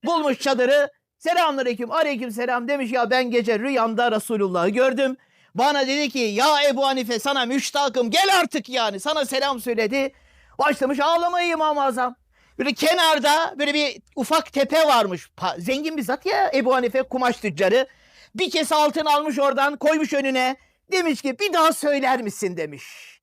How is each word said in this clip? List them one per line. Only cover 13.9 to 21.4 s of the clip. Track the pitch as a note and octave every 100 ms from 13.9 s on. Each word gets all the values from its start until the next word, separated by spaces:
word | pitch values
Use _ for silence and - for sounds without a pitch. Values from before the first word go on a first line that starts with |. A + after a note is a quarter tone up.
| F#3+ _ -
ufak | B3 D#4+ D#4+
tepe | - C#4 D#4 D#4+
varmış. | B3+ G#3 F3 - -
Pa-, | F3+ D3+
zengin | F3 C4 D#4 D#4+
bir |
zat | A3+ B3+ F4+
ya | - F#4+
Ebu | C4+ B3 C4
Hanife, | B3 C4
kumaş | B3+ B3+ B3 A#3
tüccarı. | G#3+ D3+ F#3+ A#3 C4 _ _ - - -
Bir | F4
kese | E4+ D#4 D#4
altın | D4+ D#4+ D#4
almış | D4 D4+ B3+
oradan, | C#4 C4 C#4 D4
koymuş | D4+ D#4 D4+
önüne. | C#4+ C4+ C4 B3+ C4+ _ _ _
Demiş | F#4 E4+ C4
ki, | C#4 B3+